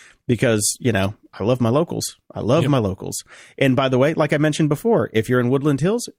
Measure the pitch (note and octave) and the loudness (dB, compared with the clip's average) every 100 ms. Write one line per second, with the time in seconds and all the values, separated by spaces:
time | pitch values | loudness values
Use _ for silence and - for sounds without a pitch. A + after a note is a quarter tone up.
0 | - _ - A#2 B2+ A2 G#2 - B2+ G#2+ | -20 _ -4 0 2 0 0 -2 -2 0
1 | G2 G#2+ - - G2+ B2 A#2 B2+ E3+ - | -2 -4 -18 -6 -2 0 2 0 -2 -4
2 | - - _ - G2 C#3+ B2+ C#3 G#2 F#2 | -8 -12 _ -8 0 2 2 0 0 -4
3 | F#2 F#2+ - - - - C3+ B2+ C3+ B2+ | -10 -12 -14 -20 -14 -2 0 2 2 2
4 | C#3 D#3+ D3 D3+ D3+ D3 D#3 D3 A3+ G#3 | 2 2 0 2 0 0 0 0 0 0
5 | A2 A2 A2 B2 A#2+ C3+ C#3+ C#3 D#3+ A#3 | 0 -2 0 2 2 0 0 0 0 -2
6 | - | -6